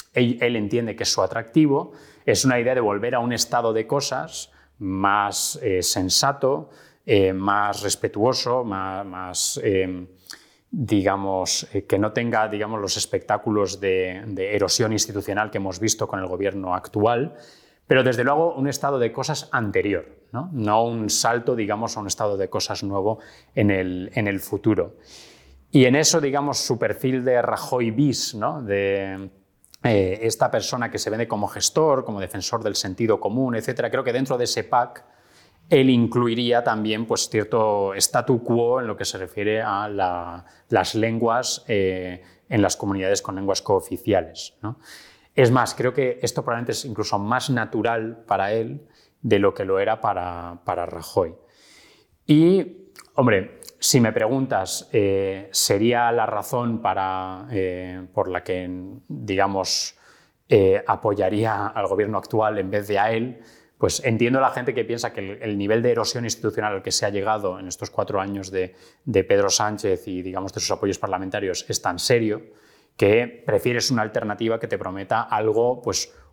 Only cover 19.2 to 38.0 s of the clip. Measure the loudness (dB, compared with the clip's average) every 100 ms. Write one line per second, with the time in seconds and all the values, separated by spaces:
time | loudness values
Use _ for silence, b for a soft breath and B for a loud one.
19.2 | -4 -6 -4 -2 0 0 0 0 -4 -16
20.2 | _ -10 -8 -4 2 2 2 0 -2 0
21.2 | 2 0 0 0 0 -2 -4 -6 -6 -2
22.2 | -2 0 -2 -4 -4 -4 -4 -2 0 -2
23.2 | B B B 0 2 2 0 -4 -6 -4
24.2 | -2 -4 -4 -4 0 0 -2 -8 B B
25.2 | B B B B _ 6 6 6 4 2
26.2 | 2 0 -2 -2 -2 0 -2 -2 -2 0
27.2 | 2 2 2 -2 -2 0 0 2 2 2
28.2 | -4 -4 -4 -4 -2 0 2 0 -2 -8
29.2 | -12 -16 _ _ _ -4 2 4 2 0
30.2 | -2 0 0 0 -2 -4 -4 -4 -4 -4
31.2 | -2 -4 -4 -4 -2 2 4 2 0 -6
32.2 | -6 -8 -6 -4 -2 -4 -4 0 2 2
33.2 | 2 0 0 -2 -4 -4 -2 -2 -2 -2
34.2 | 0 0 -2 -2 0 0 0 -4 b b
35.2 | b b b b 2 4 6 4 4 2
36.2 | 0 0 0 0 0 -2 -2 -2 -2 -2
37.2 | -2 -2 0 0 2 0 -2 -2